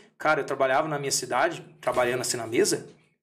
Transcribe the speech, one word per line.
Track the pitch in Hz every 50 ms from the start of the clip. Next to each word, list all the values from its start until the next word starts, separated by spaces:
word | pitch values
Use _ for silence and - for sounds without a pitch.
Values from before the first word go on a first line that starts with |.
| - _ _ _
Cara, | - 156 156 143 131
eu |
trabalhava | - 139 131 135 131 131 139 156 156
na | 151 143
minha | 139 135
cidade, | - - 131 120 123 123 175 175 165 - - - - -
trabalhando | - 131 117 127 123 120 123 123
assim | - - -
na | 123 113
mesa, | 110 113 143 208 - - - - - - _ _ _ _ _